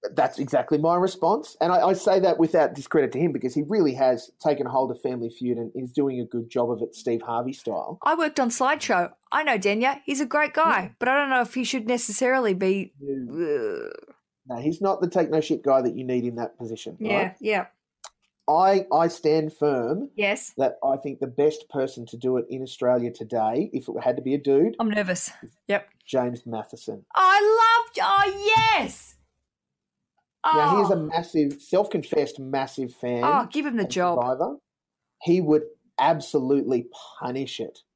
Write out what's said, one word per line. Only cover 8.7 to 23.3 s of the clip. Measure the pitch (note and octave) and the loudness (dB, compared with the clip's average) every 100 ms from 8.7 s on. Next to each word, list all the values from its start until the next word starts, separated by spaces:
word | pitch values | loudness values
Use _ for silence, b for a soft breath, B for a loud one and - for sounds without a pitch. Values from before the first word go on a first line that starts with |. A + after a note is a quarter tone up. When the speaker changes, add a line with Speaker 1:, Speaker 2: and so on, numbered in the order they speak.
| D4 - G3 F3 - _ | 0 0 0 0 -6 _
Speaker 2:
I | - | -2
know | D#4 A3+ | 0 0
Denya. | F#3 G#3 B3+ C#4 - | 0 0 0 -2 -6
He's | C#4 | -4
a | C#4 | -2
great | D4+ D4 | 0 0
guy, | D4 D#4+ A#3+ | 2 2 2
Speaker 1:
Yeah. | F3+ - | -2 -4
Speaker 2:
but | A#3+ | 0
I | C4+ | 2
don't | C#4+ | 2
know | C4 | 0
if | A#3+ | 0
he | B3+ | -2
should | A#3+ C4+ A3 | -4 -4 -2
necessarily | B3 - G3+ B3+ C4 A#3 | -2 -2 0 2 2 2
be | F#3 F#3+ G3 F#3+ C#3 | 0 0 0 -4 _
Speaker 1:
Yeah. | C#3 C#3 B2 | -8 -6 -6
Speaker 2:
Ugh. | C#3+ E3 D3 A2 E2 A#1 G1+ - - _ _ _ | -6 -2 -2 -2 -4 -8 -14 -20 -20 _ _ _
Speaker 1:
No, | A#2+ | -4
he's | C#3+ F#3 | -4 -2
not | G3 F#3+ | -2 0
the | F3+ | 0
take | F#3 E3 | 0 0
no | D#3 | 0
shit | D#3 C#3 | 0 -2
guy | - C3+ | 4 4
that | B2 | 2
you | A#2 | -4
need | B2+ B2+ | -2 -2
in | A#2+ A#2 | -2 -6
that | A2+ - | -8 -10
position, | A#2 A2 - - | -12 -10 -12 -8
Speaker 2:
Yeah, | G#3+ G3+ | -2 -2
Speaker 1:
right? | F#3+ F#3 | -2 -4
Speaker 2:
yeah. | G#3+ G#3 - _ _ _ - _ _ _ - | -2 -2 -2 _ _ _ -20 _ _ _ 0
Speaker 1:
I, | D#3 F#3+ G3 F#3+ | 4 6 4 2
I | D3 E3+ | 2 2
stand | E3+ D#3 D#3 D#3 | 0 2 2 0
firm | - D3 C3+ A#2 E3 C#4 - | 0 0 0 0 -2 -6 -4
Speaker 2:
Yes. | G#3 - - - | -2 -2 -6 -2
Speaker 1:
that | C3 - | -2 0
I | C#3 C3+ | -2 -2
think | D3 C3+ | -4 -6
the | C3+ | -8
best | B2 D3 D3+ - | 2 2 2 -8
person | C#3+ C3 - A#2 | -4 -4 -4 -14
to | A#2+ | -6
do | B2+ B2+ | -2 0
it | A#2 | -2
in | C3 | -8
Australia | C3 - B2 B2 A#2+ | -10 -4 2 2 0
today, | A#2 A2 | -8 -6